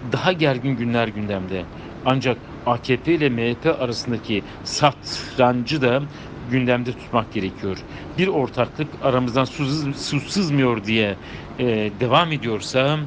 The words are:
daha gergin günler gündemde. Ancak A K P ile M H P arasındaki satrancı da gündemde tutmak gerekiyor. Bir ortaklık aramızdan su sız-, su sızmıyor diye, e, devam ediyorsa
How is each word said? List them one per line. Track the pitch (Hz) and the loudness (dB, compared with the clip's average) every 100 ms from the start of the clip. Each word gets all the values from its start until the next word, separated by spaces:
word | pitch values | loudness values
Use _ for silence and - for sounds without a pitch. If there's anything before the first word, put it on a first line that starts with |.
| 127 | -2
daha | 131 170 | 0 0
gergin | 185 151 127 131 123 | 2 2 2 0 0
günler | 120 117 113 | 0 2 0
gündemde. | 104 104 101 92 95 85 - - - 131 | -2 -2 -2 -2 -6 -6 -10 -12 -4 0
Ancak | 131 127 117 - - - | 2 2 -2 -4 -6 0
A | 117 | 0
K | - 123 | 2 0
P | 156 | 4
ile | 165 147 | 4 4
M | 120 117 | 2 0
H | |
P | 117 160 | 0 0
arasındaki | 165 127 113 - 113 - 104 - - | 0 -2 -2 -4 -4 0 -2 -2 -12
satrancı | - - 147 - - - - - 123 123 113 156 | -8 2 2 2 -10 -10 -8 4 4 4 0 2
da | 127 127 147 - - - 120 | 4 2 0 -10 -14 -12 -2
gündemde | 127 127 123 123 | 2 4 2 0
tutmak | 120 - 120 107 | -6 -2 -2 0
gerekiyor. | 110 95 - 101 92 - - - - | -2 -4 -4 -6 -6 -8 -14 -8 0
Bir | 190 | 2
ortaklık | 165 123 - 117 - 147 - | 2 0 0 -2 -2 -6 0
aramızdan | 139 127 127 120 | 2 2 2 2
su | 131 - | 0 0
sız-, | 139 151 143 139 | -2 0 -2 -4
su | - 147 | -4 -4
sızmıyor | - 196 180 143 127 117 | -2 0 2 4 4 2
diye, | 101 113 104 95 - - - - | 2 2 2 0 -8 -14 -14 -2
e, | 127 110 107 98 | 0 2 0 0
devam | 123 139 170 | 2 4 4
ediyorsa | 147 117 107 - 127 135 156 | 0 -2 -4 0 0 2 0